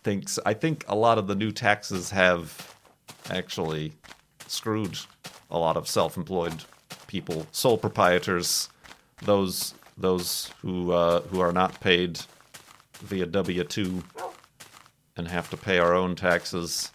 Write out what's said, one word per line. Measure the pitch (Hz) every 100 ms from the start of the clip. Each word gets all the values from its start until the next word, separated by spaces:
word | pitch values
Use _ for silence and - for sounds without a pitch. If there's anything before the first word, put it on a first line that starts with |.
think | - 101 -
so. | -
I | 98
think | 107 165 151 -
a |
lot | 104 117 113
of | 98
the |
new | 98 110
taxes | 101 107 104 - 95 85
have | 98 92 87 78 - - - _ _ - - -
actually | 92 90 - 80 78 78 - - - _ _ -
screwed | - 113 110 101 78 - _ - - _
a | 85
lot | 82 82
of | 76
self-employed | 107 82 92 82 92 85 80 - - _ - -
people, | - - 80 78
sole | - 131 110
proprietors, | 104 - 90 90 101 87 87 - - _ - - _ -
those, | - 101 95 90 - - - -
those | 92 92 85 - - -
who, | 101 90 87
uh, | 87 85 85
who | - 92
are | 87
not | 87 92 -
paid | 101 87 90 82 - - _ - - - _
via | - 98 98 85
W | 98 95 90
two | 82 - 92 92 - - - - _ _ - - - _ _ -
and | 85
have | 87 82
to | 76
pay | 101 90
our | 87
own | 90 92 85
taxes, | 92 87 - 90 85 - -